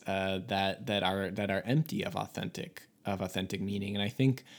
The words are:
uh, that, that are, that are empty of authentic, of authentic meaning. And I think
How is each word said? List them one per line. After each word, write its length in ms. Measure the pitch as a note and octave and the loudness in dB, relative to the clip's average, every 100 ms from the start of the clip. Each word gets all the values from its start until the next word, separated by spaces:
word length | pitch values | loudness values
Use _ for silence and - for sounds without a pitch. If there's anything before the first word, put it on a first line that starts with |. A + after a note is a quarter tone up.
| - | -2
uh, 320 | F#2+ F#2+ F#2+ G#2 | 0 0 0 0
that, 380 | G2 G2 F#2 A#2+ | 2 2 0 0
that 160 | G2+ | 2
are, 260 | F#2 G2 F#2+ | 2 2 0
that 180 | G2+ G2+ | -2 0
are 100 | F#2+ G#2+ | 0 2
empty 380 | C#3+ D3+ - | 2 2 0
of 120 | G2 G2+ | -2 -2
authentic, 680 | G2 - - - - - - _ - | -4 -4 -6 -6 -8 -10 -20 _ -4
of 160 | F#2+ | -2
authentic 400 | F#2+ F#2+ F#2 F2+ | -2 -2 -2 -2
meaning. 340 | G2 G2+ G2 G2+ | -4 -4 -2 0
And 80 | |
I 60 | G2+ | 0
think 340 | - C3+ C3 - | 4 4 2 -4